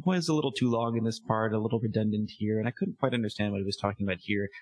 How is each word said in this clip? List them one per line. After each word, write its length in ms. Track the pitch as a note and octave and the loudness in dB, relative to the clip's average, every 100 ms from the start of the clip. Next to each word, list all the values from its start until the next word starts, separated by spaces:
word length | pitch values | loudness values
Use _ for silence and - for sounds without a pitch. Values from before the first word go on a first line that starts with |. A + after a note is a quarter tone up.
was 240 | F3 F#3 E3 | 0 0 2
a 60 | |
little 180 | D#3 D3+ | 0 0
too 180 | - B2+ | 0 0
long 260 | A#2 A#2 A#2 | 2 0 0
in 60 | |
this 160 | A2+ A2 | -2 -4
part, 340 | - A2 A2 | -2 0 2
a 60 | G#2+ | 2
little 220 | A2 A2+ | 2 0
redundant 500 | A2+ A2 G#2+ G#2+ G#2+ - | 0 2 2 2 -2 -2
here, 220 | G#2+ G#2+ | -2 0
and 80 | A2+ | 0
I 20 | |
couldn't 300 | - G3 - | -2 -4 0
quite 120 | C3 | 0
understand 380 | A#2+ G#2+ - G#2 | 0 -2 -2 -2
what 80 | G2+ | 0
he 60 | |
was 120 | G2 - | -2 -2
talking 300 | G2+ G2+ G2+ | -2 0 -2
about 120 | F2+ | -2
here, 280 | - G2+ G2 - | -2 -2 -2 -8